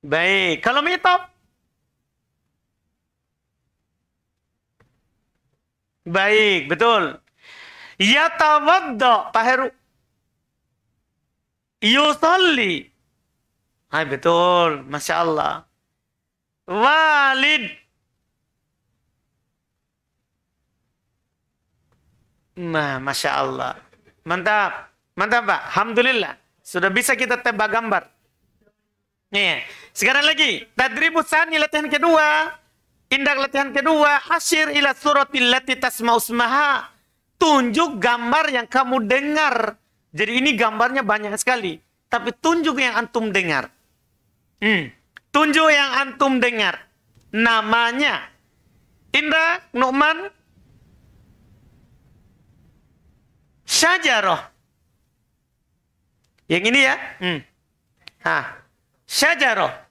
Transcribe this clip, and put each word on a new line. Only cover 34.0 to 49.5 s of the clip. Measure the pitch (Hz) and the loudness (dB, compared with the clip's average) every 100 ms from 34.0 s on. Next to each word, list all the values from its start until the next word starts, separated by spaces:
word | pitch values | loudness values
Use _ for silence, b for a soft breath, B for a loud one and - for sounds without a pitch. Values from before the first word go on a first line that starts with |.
| 294 285 - | 2 2 0
Asyir | 330 - 320 311 | -4 0 -2 0
ila | 294 285 | 0 0
suratil | 254 294 285 277 277 247 | 0 0 2 0 0 2
lati | 254 254 254 | 0 -2 -4
tasma'u | 254 - 240 233 | -4 -2 0 0
usmaha. | - 233 233 269 294 269 - _ _ _ _ _ | 0 -2 0 0 0 -2 -6 _ _ _ _ _
Tunjuk | 330 277 240 226 330 240 | 2 4 2 0 -2 0
gambar | 233 240 240 294 311 | -2 0 0 0 0
yang | 254 233 | -2 -2
kamu | 254 262 262 214 | -2 0 -2 0
dengar. | 262 285 302 302 247 220 208 _ _ _ 151 | -2 0 0 0 0 -4 -6 _ _ _ -6
Jadi, | 214 240 | -2 0
ini | 277 226 | 0 0
gambarnya | 226 214 240 269 | 0 2 0 0
banyak | 214 214 208 208 | -2 -2 -4 -6
sekali. | - 254 190 160 _ _ _ | -2 -2 -4 -10 _ _ _
Tapi | 240 226 240 | -4 -4 -2
tunjuk | 320 339 311 269 | 0 0 0 -2
yang | 254 220 | -2 -2
antum | 226 240 220 | -4 -4 -2
dengar. | 196 180 143 - _ _ _ _ _ _ _ _ _ | -2 0 -2 -4 _ _ _ _ _ _ _ _ _
Hmm. | 208 202 135 _ _ _ _ | 0 0 -2 _ _ _ _
Tunjuk | 285 302 294 320 | 0 2 4 4
yang | 294 277 254 | 4 2 -2
antum | 269 - 277 262 | -4 -2 0 2
dengar. | 240 233 196 - - _ _ _ _ | 0 0 -2 -4 -14 _ _ _ _
Namanya. | 214 233 226 214 233 233 247 294 175 - _ _ _ _ _ _ _ _ | 0 2 2 2 2 2 0 -2 -2 -8 _ _ _ _ _ _ _ _
Indra, | 285 302 320 330 | -2 0 0 0